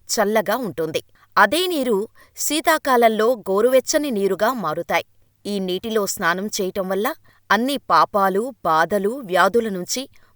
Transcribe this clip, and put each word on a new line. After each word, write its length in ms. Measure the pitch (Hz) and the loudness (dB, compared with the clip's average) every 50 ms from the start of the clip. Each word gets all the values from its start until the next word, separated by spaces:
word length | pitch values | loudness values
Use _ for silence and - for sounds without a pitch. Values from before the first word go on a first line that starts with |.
| _ - | _ -8
చల్లగా 460 | - 233 202 202 220 220 180 196 214 254 | -2 0 0 0 0 0 0 0 -2 -4
ఉంటుంది. 440 | 254 185 139 - 160 156 156 165 - _ _ _ _ _ - | -4 -8 -6 -6 -6 -4 -4 -6 -6 _ _ _ _ _ 4
అదే 260 | - 208 202 285 339 370 370 | 4 4 4 4 0 0 0
నీరు 300 | 349 285 254 247 208 190 214 - _ - - _ _ - | -2 -2 0 0 0 0 -2 -4 _ -20 -20 _ _ -8
శీతాకాలంలో 880 | - - 294 320 - 339 311 302 - 277 254 240 233 220 220 208 214 240 262 208 | -6 -2 -2 0 2 2 0 2 2 2 2 4 4 4 4 2 0 0 0 -2
గోరువెచ్చని 680 | 175 190 190 202 226 254 262 254 - - - 302 294 285 | -2 -2 0 2 2 4 4 2 2 2 -2 -2 0 0
నీరుగా 380 | 226 196 196 190 190 160 208 240 262 | -2 -2 0 -2 0 0 0 -2 -2
మారుతాయి. 520 | 233 180 151 156 170 170 - 180 165 - _ _ _ _ _ _ _ - | -2 -4 -6 -6 -6 -6 -2 -2 -2 -2 _ _ _ _ _ _ _ -10
ఈ 100 | 196 208 196 | -6 -6 -4
నీటిలో 440 | 190 180 180 185 - 226 220 214 196 | -4 -4 -6 -6 -6 -2 -2 -2 -2
స్నానం 400 | 185 - - 185 165 175 185 202 | -2 -6 -4 -2 -2 -2 -2 -4
చేయటం 400 | 214 - - 190 190 - 202 185 185 | -8 -6 -4 -6 -4 -4 -6 -4 -4
వల్ల 180 | 190 190 214 277 330 - _ - _ _ _ - | -2 -2 -2 -4 -6 -8 _ -20 _ _ _ 0
అన్ని 280 | 196 214 240 269 285 233 _ - | 0 0 2 0 -2 -4 _ 2
పాపాలు, 560 | 175 156 160 - - 202 196 190 185 196 233 277 233 _ - | 4 4 4 4 2 0 0 2 0 0 -4 -4 -10 _ -2
బాధలు, 500 | 170 160 160 170 160 208 202 190 208 247 294 247 | 0 2 2 2 2 0 -2 0 -2 -4 -4 -6
వ్యాధుల 420 | 170 180 180 180 196 233 233 226 214 | -2 2 4 4 4 4 0 0 0
నుంచి 320 | 190 180 180 - - 254 269 - _ - _ _ _ | -4 -6 -6 -6 -6 -8 -8 -10 _ -20 _ _ _